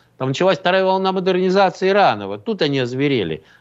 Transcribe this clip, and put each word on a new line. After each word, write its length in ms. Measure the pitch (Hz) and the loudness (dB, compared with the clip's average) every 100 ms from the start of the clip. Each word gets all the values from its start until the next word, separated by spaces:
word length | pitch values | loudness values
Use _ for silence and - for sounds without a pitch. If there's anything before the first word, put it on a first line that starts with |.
| _ - | _ -8
Там 100 | 135 | -6
началась 300 | 135 185 180 | 0 0 2
вторая 260 | 180 190 | 0 0
волна 280 | 185 190 190 | 2 0 0
модернизации 800 | 190 185 185 185 196 185 - 185 | -2 0 0 2 2 2 2 0
Ирана. 360 | 202 160 104 98 | 4 2 0 -6
Вот 180 | 107 | -8
тут 160 | 226 202 | -6 -2
они 180 | 151 139 | -2 0
озверели. 640 | 120 131 143 127 85 78 - _ | -2 -2 0 0 -2 -6 -12 _